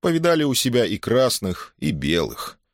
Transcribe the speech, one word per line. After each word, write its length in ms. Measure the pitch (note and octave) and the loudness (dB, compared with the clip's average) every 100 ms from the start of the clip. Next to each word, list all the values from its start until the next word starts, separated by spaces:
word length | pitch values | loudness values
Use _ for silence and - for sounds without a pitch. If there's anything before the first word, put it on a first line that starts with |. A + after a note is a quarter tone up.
повидали 440 | F3+ E3 E3+ E3 | 0 0 2 2
у 100 | D3 | 2
себя 320 | B2+ B2+ B2 G#2 | 0 0 2 0
и 120 | G2+ | -2
красных, 760 | - A#2+ C3 - F#2+ F2+ - _ | 0 2 2 0 -4 -6 -10 _
и 120 | D2+ | -4
белых. 680 | D2+ C#2 E2+ C2+ - - - _ | -2 0 0 0 -6 -14 -16 _